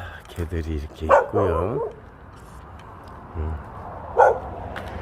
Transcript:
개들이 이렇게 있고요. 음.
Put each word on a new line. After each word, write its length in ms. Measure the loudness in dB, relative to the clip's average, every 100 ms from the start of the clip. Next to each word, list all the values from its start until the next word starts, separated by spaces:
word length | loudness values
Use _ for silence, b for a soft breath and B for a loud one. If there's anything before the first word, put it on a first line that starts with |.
| -8 B -8
개들이 480 | -4 -2 0 0 -2
이렇게 300 | -4 -2 6
있고요. 840 | 6 6 4 4 4 2 0 -2 -6 -16 -18 -18 -16 -16 -16 -14 -14 -14 -14 -14 -14 -8 -4
음. 180 | -2 -4 -8 -12 -10 -10 0 6 8 6 -2 -8 -8 -8 -8 -8